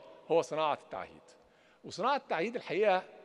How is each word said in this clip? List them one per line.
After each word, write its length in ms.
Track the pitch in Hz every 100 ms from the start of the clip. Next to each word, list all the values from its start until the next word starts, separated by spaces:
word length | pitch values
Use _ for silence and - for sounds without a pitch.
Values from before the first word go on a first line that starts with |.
| - - -
هو 140 | 165
صناعة 380 | - 151 156 135
التعهيد. 380 | - 95 85 78 - - _ _ _ _
وصناعة 320 | - 147 233 277
التعهيد 400 | - 165 208 247
الحقيقة، 480 | - 165 214 185 - -